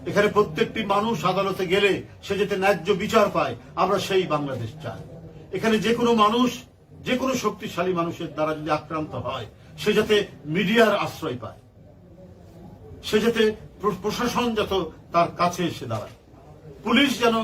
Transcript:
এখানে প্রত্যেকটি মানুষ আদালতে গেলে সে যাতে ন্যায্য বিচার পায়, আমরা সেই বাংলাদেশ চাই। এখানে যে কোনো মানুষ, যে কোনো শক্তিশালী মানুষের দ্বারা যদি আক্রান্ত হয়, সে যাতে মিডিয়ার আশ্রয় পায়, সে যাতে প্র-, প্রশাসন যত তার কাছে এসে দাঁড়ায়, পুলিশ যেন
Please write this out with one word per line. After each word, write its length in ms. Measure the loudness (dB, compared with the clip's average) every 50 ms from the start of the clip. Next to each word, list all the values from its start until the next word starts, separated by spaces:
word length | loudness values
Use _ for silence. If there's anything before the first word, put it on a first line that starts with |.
| -8 0
এখানে 180 | 2 2 2 4 4
প্রত্যেকটি 440 | 2 2 2 0 -2 -2 -2 -2 -6 -2 0 0
মানুষ 220 | 0 2 0 -2 0 0 0
আদালতে 340 | 0 2 0 -2 -2 -4 -2 0
গেলে 200 | 2 2 4 2 2 0 -4 -12 -18 -18 -6
সে 80 | -6 -2 -2
যাতে 160 | 0 -2 0 0
ন্যায্য 260 | 2 2 2 2 2 0 0 0
বিচার 240 | 0 2 4 4 4 4 2
পায়, 180 | -2 -2 -2 -4 -10 -14 -10 0 0
আমরা 160 | 2 2 2 0 0 2
সেই 160 | 2 2 2 2 -2
বাংলাদেশ 360 | -2 -2 -4 -6 -6 -8 -8 -10 -10
চাই। 180 | -12 -12 -12 -12 -14 -16 -16 -18 -18 -18 -18 -20 -14 -8 -6
এখানে 200 | -2 2 2 2 2 4
যে 60 | 2 2 2
কোনো 140 | 4 4 6 6 6
মানুষ, 240 | 6 6 4 2 2 0 -4 -14 -18 _ _ -20 _ -20 -12 -4
যে 80 | -2 -2 0
কোনো 120 | 0 -2 -2 0 -2
শক্তিশালী 480 | -2 -4 -4 -12 -8 -4 -2 -2 0 0 0
মানুষের 300 | -2 -4 -4 -8 -10 -8 -4
দ্বারা 160 | -2 -2 -2 -2 -4
যদি 120 | -2 -2 -2 -4
আক্রান্ত 340 | -4 -6 -6 -6 -6 -6 -8 -8 -8
হয়, 200 | -6 -8 -8 -10 -12 -16 -20 -20 -20 -14 -4
সে 80 | 0 2 2 2
যাতে 180 | 2 4 2 2 2 -2 -10 -16 -8 -4 -2
মিডিয়ার 400 | 0 2 2 6 6 6 6 4 0 -2
আশ্রয় 340 | -4 -6 -8 -8 -8 -8 -8
পায়, 180 | -10 -14 -16 -16 -20 -20 _ -20 -20 -20 -20 -20 -20 -20 -20 -20 -20 -20 -20 -20 -20 -20 -20 -20 -20 -20 -20 -20 -18 -18 -18 -14 -8 0
সে 100 | 0 2 2
যাতে 180 | 2 2 4 2 2 2 -2 -14 -20 -14 -4
প্র-, 180 | -4 -4 -4 -2
প্রশাসন 440 | -4 -4 -4 -2 -2 -2 0 0 -2 0 0 -2
যত 140 | -2 0 0 -2 -2 -4 -10 -18 -18 -2 2
তার 140 | 2 2 2 0 0
কাছে 220 | 0 0 0 0 -4 -4
এসে 160 | -4 -6 -8 -6
দাঁড়ায়, 240 | -6 -8 -8 -10 -16 -20 -20 -20 -20 -20 -20 -20 -20 -20 -20 -20 -20 -10 -2
পুলিশ 260 | 2 4 4 4 2 0 2
যেন 140 | 2 2 2 2